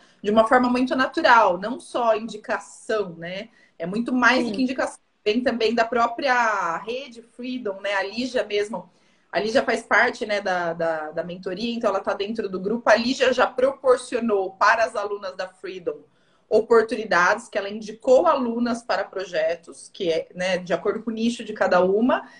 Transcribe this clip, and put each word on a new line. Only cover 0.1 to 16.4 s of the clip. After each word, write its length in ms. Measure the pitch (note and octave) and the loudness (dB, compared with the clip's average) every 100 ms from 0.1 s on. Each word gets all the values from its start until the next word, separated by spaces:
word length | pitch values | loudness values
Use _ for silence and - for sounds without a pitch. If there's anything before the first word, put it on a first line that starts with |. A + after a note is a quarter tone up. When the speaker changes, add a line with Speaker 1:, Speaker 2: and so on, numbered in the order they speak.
| _ | _
Speaker 1:
de 80 | G3+ | 2
uma 160 | A3 A3 | 4 6
forma 240 | B3+ B3 | 4 4
muito 240 | B3 B3+ | 2 0
natural, 640 | C4+ C4+ E4 C#4+ A#3 G3+ F3+ | 0 0 2 6 6 6 2
não 220 | G#3 F4 | -4 -8
só 340 | - C#4+ A#3 | -6 -2 0
indicação, 1000 | G#3+ A3+ G#3 - G3+ - - - A3 F#3+ E3 | 0 -2 -10 -6 -8 -8 -12 -4 -4 -4 -10
né? 320 | E3+ F#3+ A3+ _ _ - | -12 -12 -14 _ _ -10
É 100 | E3 | -6
muito 260 | G#3 A#3+ | -4 -2
mais 320 | B3 A#3 B3+ | 2 4 4
do 60 | A#3+ | 0
Speaker 2:
Sim. 40 | |
Speaker 1:
que 80 | G3+ | -2
indicação. 380 | B3+ C4 - - _ _ | -2 -2 -6 -8 _ _
Vem 180 | G#3 A#3 | -2 0
também 320 | B3 A#3 A3 | 0 0 0
da 100 | A#3 | 0
própria 920 | A3+ A#3 A#3 E4 C4+ B3 A3+ G3+ E3+ E3+ | 0 0 0 0 0 2 2 0 -2 -4
rede 440 | G#3 B3 C#4 A#3 | -6 -10 -10 -18
Freedom, 600 | - - B3+ B3+ G#3 F#3+ | -20 -12 -8 -6 -6 -6
né? 140 | G3+ | -4
A 100 | G3+ | -2
Lígia 400 | G3 A3 B3+ B3 | -4 -4 -4 -4
mesmo. 440 | G#3 G#3 G#3 F3+ - _ _ _ _ | -2 -2 -2 -6 -12 _ _ _ _
A 80 | F3 | -4
Lígia 240 | G#3+ A3+ | 0 0
faz 180 | A#3+ A3+ | 0 -2
parte, 420 | - G#3+ A#3+ A#3+ | 2 2 2 0
né, 160 | G#3+ G3+ | -4 -4
da, 340 | G3+ F3+ E3+ | -2 -2 -2
da, 360 | E3 E3 D#3+ D#3 | -2 -4 -4 -6
da 140 | E3 | -8
mentoria, 500 | F3 F#3 F#3+ F#3 A#3 | -8 -8 -8 -6 -6
então 160 | A#3 A3 | -2 -2
ela 80 | G3 | -2
tá 160 | G#3 | -2
dentro 340 | G3 G3+ A3+ G3 | -4 -4 -6 -6
do 120 | F#3 | -4
grupo. 280 | F#3+ A#3 B3+ | -4 0 4
A 60 | |
Lígia 380 | A3 A#3 C4 C4 | 4 2 2 2
já 160 | B3+ - | 2 0
proporcionou 1040 | - C4+ C4+ C4+ B3 - A#3+ A3+ G3+ F#3+ | 2 0 2 2 2 0 -4 0 0 -2
para 320 | - G#3 A3+ | 2 4 4
as 100 | A3 | 2
alunas 420 | A3+ G3+ G3+ F#3+ F#3 | -2 -6 -6 -8 -10
da 120 | F#3 | -10
Freedom 560 | - F#3 F#3 E3+ D3 - _ _ _ | -10 -14 -10 -8 -8 -12 _ _ _